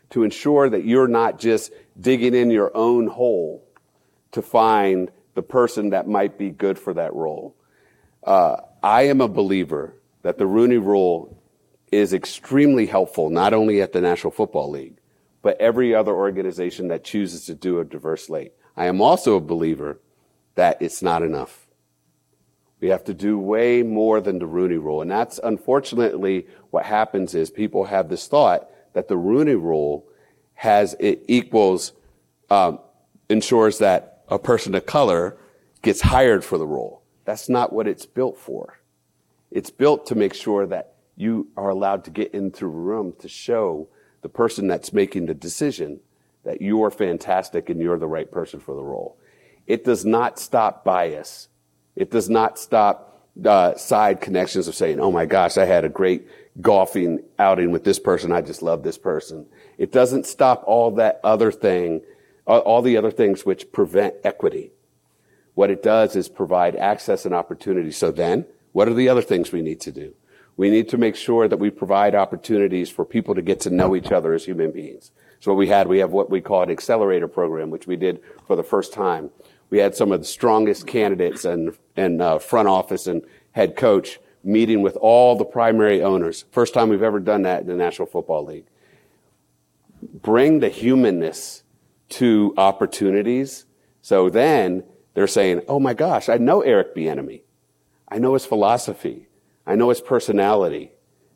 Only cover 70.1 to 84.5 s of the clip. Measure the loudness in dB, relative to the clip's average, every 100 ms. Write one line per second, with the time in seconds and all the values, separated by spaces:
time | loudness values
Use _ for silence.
70.1 | -20 _ _ _ -2 2 2 2 0 0
71.1 | -2 0 2 2 2 -2 -2 0 2 4
72.1 | 2 0 -4 -2 0 0 0 -4 -6 -4
73.1 | -4 -2 -2 -2 -2 -2 0 2 0 0
74.1 | 0 0 -2 -4 -4 -4 -6 -14 -18 _
75.1 | _ _ _ -2 2 4 4 4 2 2
76.1 | 0 0 -2 0 0 0 -2 -2 0 0
77.1 | 0 -2 -4 -4 -4 -8 -10 -8 -4 -2
78.1 | -4 -10 -12 -4 -4 0 -2 -2 -4 -4
79.1 | -4 -8 -18 _ _ -2 2 2 2 0
80.1 | 0 -4 -2 2 2 2 -2 -4 -2 0
81.1 | 0 -2 -4 -4 -4 -6 -8 _ -4 -2
82.1 | 0 0 0 0 0 2 2 0 -6 -6
83.1 | -6 -8 _ _ -2 -2 2 2 2 0
84.1 | -10 _ _ 0